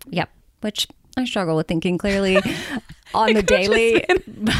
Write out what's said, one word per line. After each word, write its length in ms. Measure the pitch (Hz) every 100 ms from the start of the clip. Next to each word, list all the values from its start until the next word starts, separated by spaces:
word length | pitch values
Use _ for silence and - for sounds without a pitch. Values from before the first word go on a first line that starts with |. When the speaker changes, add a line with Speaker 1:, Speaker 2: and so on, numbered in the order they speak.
| -
Speaker 1:
Yep. 180 | 175 160 _ _ _
Which 260 | 214 - - - _ -
I 80 |
struggle 320 | 247 214 175 160
with 100 | 165
thinking 280 | 170 180 180
clearly 400 | 208 196 196 190
Speaker 2:
<laughs> 0 |
Speaker 1:
on 60 |
the 100 | 208 - - 262 - - -
Speaker 2:
Like, 120 | 196 220
I'm 60 |
just 120 | 220 180
Speaker 1:
daily. 580 | - 196 226 226 233 -
Speaker 2:
saying. 140 | 359 - 208 214 -